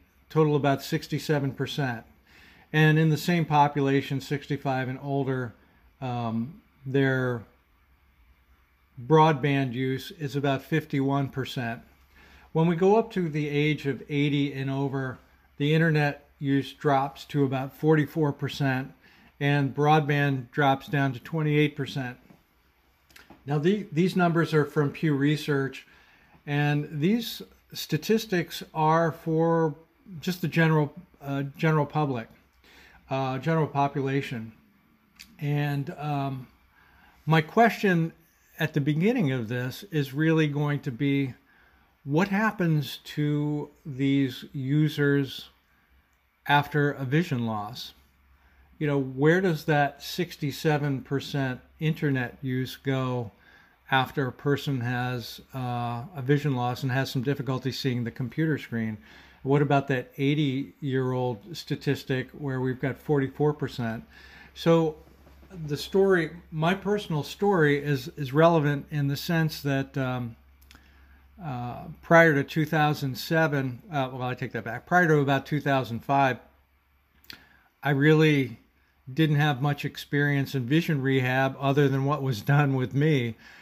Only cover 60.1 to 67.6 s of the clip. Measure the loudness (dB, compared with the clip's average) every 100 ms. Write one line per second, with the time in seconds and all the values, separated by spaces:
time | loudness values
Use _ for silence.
60.1 | -4 -2 0 0 -2 -8 -10 -4 -2 -2
61.1 | -2 -4 -6 -10 -16 -8 -4 -2 -4 -2
62.1 | -4 -4 -10 -6 -4 -4 -2 -4 -6 0
63.1 | 0 0 0 0 0 -6 -6 -6 -6 -12
64.1 | -20 -20 -20 -20 -4 2 2 2 -4 -18
65.1 | -20 -20 -20 -20 -14 -8 -8 -2 2 4
66.1 | 2 0 -8 -12 -2 -2 0 -2 -4 -2
67.1 | -6 -6 0 2 4